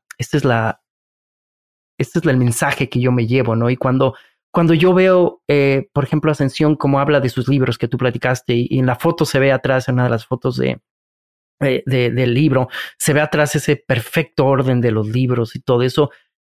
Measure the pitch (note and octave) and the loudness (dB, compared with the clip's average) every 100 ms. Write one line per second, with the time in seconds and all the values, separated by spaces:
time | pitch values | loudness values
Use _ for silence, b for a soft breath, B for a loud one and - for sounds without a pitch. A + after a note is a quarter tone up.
0 | _ - - D3 C3+ A#2 A2 - _ _ | _ -12 -4 0 0 0 -2 -6 _ _
1 | _ _ _ _ _ _ _ _ _ - | _ _ _ _ _ _ _ _ _ -8
2 | C#3 E3+ D#3 B2+ B2 A#2 C#3+ - C3+ B2 | -6 -2 0 0 0 0 -4 -2 -4 -2
3 | B2+ B2 A2+ C3 A#2 A2+ A#2 B2+ C3 C3 | 0 0 0 0 0 0 0 -2 0 0
4 | C3+ B B B _ F3 E3 E3 F#3 F3+ | 0 B B B _ 0 2 4 4 4
5 | F#3 F3+ E3+ - - C#3+ C#3 C3+ - C#3+ | 4 4 2 -2 -2 2 2 0 -2 -4
6 | C3+ D3+ D#3 D3 C3+ - D3+ D3+ C#3+ C#3 | -2 0 0 0 -2 0 0 2 0 0
7 | C#3+ C#3+ B2+ C3 B2 C#3 B2+ - A#2+ B2 | 2 0 0 -2 0 0 0 -2 -4 -2
8 | B2+ A#2 B2+ B2+ - A#2+ B2 C3 B2+ A#2+ | -2 -2 -4 -2 -2 -2 0 0 0 0
9 | E3 E3 D#3 C3+ C3+ C3 B2+ C3 B2+ B2+ | -2 0 -2 2 2 2 0 -2 0 0
10 | B2 A#2 - B2+ C3 B2+ C3 B2 _ _ | 0 -2 -4 -6 -4 -2 -4 -4 _ _
11 | _ _ _ _ _ _ C#3 B2+ C3 C3 | _ _ _ _ _ _ -2 -2 -2 0
12 | B2 A#2+ A#2+ B2 D#3 C3 B2+ B B B | 0 0 0 2 2 2 -2 B B B
13 | - D3 D3+ D3+ D3 D3 - C#3+ - B2 | 0 0 0 0 0 0 -2 -2 -2 -4
14 | - E3+ - - C3+ C3 C3 B2 A#2 G#2+ | -2 -4 -4 0 2 2 2 2 2 0
15 | G#2+ B2 B2+ A#2+ A2+ B2+ - B2 B2+ D#3 | -2 -2 0 0 -4 -6 -2 0 2 0
16 | C#3+ b b _ | -2 b b _